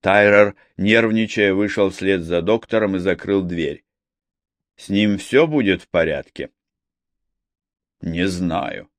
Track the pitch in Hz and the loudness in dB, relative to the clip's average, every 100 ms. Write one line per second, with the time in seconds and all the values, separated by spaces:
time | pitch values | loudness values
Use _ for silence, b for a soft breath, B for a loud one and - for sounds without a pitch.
0 | 95 101 104 101 104 - b b 98 113 | 4 4 6 6 4 0 b b 2 2
1 | 113 110 110 - 101 95 104 104 98 90 | 2 0 -2 0 2 2 0 0 -2 -2
2 | 95 98 82 87 85 113 - 113 107 95 | -2 -2 0 -4 0 -2 -2 -2 -2 -2
3 | 92 87 - 98 90 87 76 73 _ _ | -2 -4 -2 -2 -2 -6 -6 -8 _ _
4 | _ _ _ _ _ _ _ _ - 101 | _ _ _ _ _ _ _ _ -4 0
5 | 104 98 - 127 160 151 104 90 - 87 | 0 -2 0 2 2 0 0 -2 -2 -2
6 | 80 71 - - 67 _ _ _ _ _ | -2 -4 -10 -14 -16 _ _ _ _ _
7 | _ _ _ _ _ _ _ _ _ _ | _ _ _ _ _ _ _ _ _ _
8 | - 82 95 87 90 80 67 50 50 | -10 -4 -4 -2 -4 -4 -6 -10 -16